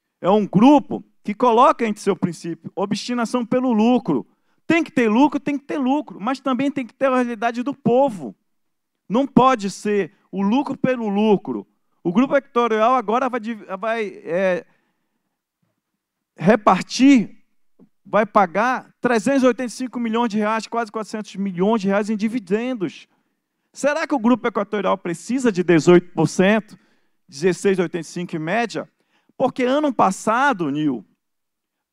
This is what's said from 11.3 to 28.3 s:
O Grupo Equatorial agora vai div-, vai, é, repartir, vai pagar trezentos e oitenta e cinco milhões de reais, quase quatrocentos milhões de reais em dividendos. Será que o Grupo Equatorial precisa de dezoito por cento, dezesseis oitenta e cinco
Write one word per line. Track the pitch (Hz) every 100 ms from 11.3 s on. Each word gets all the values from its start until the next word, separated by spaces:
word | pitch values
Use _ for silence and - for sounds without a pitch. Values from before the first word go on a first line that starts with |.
| 196 - 110 98 _ _ _
O | 175
Grupo | 180 277
Equatorial | 294 - 240 233 220 220 262
agora | 202 233 262
vai | 240
div-, | 214 220 170 190
vai, | 220 226 208 123
é, | - 170 190 180 - _ _ _ _ _ _ _ _ _ _ _ _ _ _ _ _ _
repartir, | 160 220 - 185 - - 269 262 160 - _ _ _ _ _ _ -
vai | 196 220
pagar | 214 180 170 240 247 - _
trezentos | 247 233 247 277
e | 254
oitenta | 233 247
e |
cinco | - 254 247
milhões | 233 220 240
de | 208
reais, | 208 220 -
quase | 233 226
quatrocentos | 220 208 220 202 185
milhões | 196 175 196 226
de | 190
reais | 196 214
em | 214
dividendos. | 214 240 175 208 247 254 180 - - _ _ _ _ _ _
Será | - 269 294 311
que | 285
o |
Grupo | 220 240 233
Equatorial | 220 202 208 190 196
precisa | 180 165 - 262 247
de | 175
dezoito | 175 170 170 175 -
por | - 160
cento, | - 190 220 - - _ _ _ _ _
dezesseis | 143 185 175 202 185
oitenta | 165 175
e | 156
cinco | 180 175